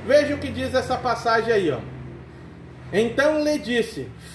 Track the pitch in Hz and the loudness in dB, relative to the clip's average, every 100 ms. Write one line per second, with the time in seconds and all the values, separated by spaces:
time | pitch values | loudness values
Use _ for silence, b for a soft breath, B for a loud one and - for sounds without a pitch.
0 | - 285 285 294 277 240 262 254 - 254 | 6 6 6 0 -4 -4 0 0 0 -2
1 | 254 226 233 226 226 220 175 123 - - | 0 0 2 2 4 4 4 0 -6 -12
2 | - - - - - - - - - 185 | -14 -14 -16 -18 -18 -18 -18 -18 -2 0
3 | 233 226 294 311 302 302 220 240 - - | 2 2 2 4 2 0 0 0 0 -4
4 | 120 - - | -10 -12 -18